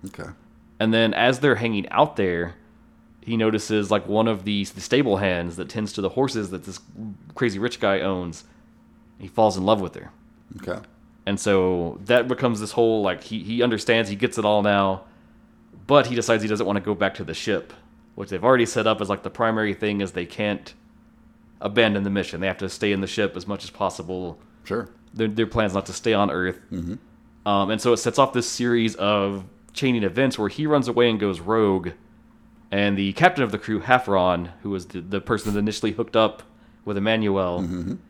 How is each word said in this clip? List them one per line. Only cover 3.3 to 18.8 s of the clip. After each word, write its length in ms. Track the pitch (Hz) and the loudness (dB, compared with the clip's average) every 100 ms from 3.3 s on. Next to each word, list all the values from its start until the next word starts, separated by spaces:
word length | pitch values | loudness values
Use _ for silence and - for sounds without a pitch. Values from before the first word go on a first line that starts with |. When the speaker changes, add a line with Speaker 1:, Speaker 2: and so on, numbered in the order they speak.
| 113 | 0
Speaker 2:
notices, 520 | 110 107 - 107 101 | 2 2 0 0 2
like, 160 | 104 95 | 0 0
one 200 | 104 113 | 0 2
of 160 | 107 | 0
the, 220 | 95 101 95 | -2 -4 -4
the 160 | 98 | -8
stable 360 | - 127 135 98 | 0 2 4 2
hands 380 | 98 90 87 82 | 2 0 -4 -8
that 140 | 90 | -8
tends 240 | 110 104 | -6 -6
to 80 | - | -4
the 80 | 98 | -2
horses 400 | 127 135 113 98 | 0 -2 -2 -6
that 140 | 90 78 | -8 -12
this 140 | 90 - - 110 98 - - | -16 -18 -14 -14 -14 -18 -2
crazy 240 | 123 98 | -2 0
rich 200 | 120 - | -4 0
guy 220 | 107 98 | 0 2
owns. 420 | 90 92 87 82 - - _ _ _ _ _ - | 0 -4 -6 -10 -18 -20 _ _ _ _ _ -20
He 80 | 95 | -10
falls 280 | - 110 95 | 2 2 4
in 80 | 92 | 2
love 140 | 110 | 2
with 140 | 90 - | 0 -8
her. 160 | - - - _ _ - | -18 -20 -20 _ _ -14
Speaker 1:
Okay. 180 | - 90 - - - - - | -10 -10 -12 -20 -20 -12 -4
Speaker 2:
And 140 | 98 | -2
so 600 | 107 98 92 90 85 - 98 | 2 4 4 0 -2 -6 2
that 220 | 123 120 | 4 4
becomes 320 | 123 127 110 | 0 0 -2
this 120 | 107 | -4
whole, 280 | - 113 110 | 2 2 4
like, 220 | 98 87 | 0 -2
he, 200 | - 110 | -6 -10
he 180 | 92 117 | -6 0
understands, 480 | 120 113 - 117 107 | 0 0 2 2 2
he 60 | 101 | -2
gets 220 | 120 - | -2 0
it 80 | 107 | 2
all 180 | 104 | 4
now, 400 | 104 101 98 95 - - - - _ _ _ - - | 4 4 2 0 -8 -20 -20 -20 _ _ _ -20 4
but 200 | 143 120 | 4 6
he 80 | 120 | 0
decides 260 | 113 113 | 2 2
he 60 | 107 | 2
doesn't 160 | 107 95 | -2 0
wanna 140 | 101 | -2
go 120 | 92 98 | -2 0
back 180 | 98 - | -2 -2
to 80 | |
the 100 | 80 | -10
ship, 380 | 82 - 95 - - - - _ - | -8 -2 -4 -4 -20 -20 -20 _ -14
which 140 | 101 | -8
they've 140 | 95 | -2
already 220 | 110 131 110 | 2 4 4
set 200 | 120 | 2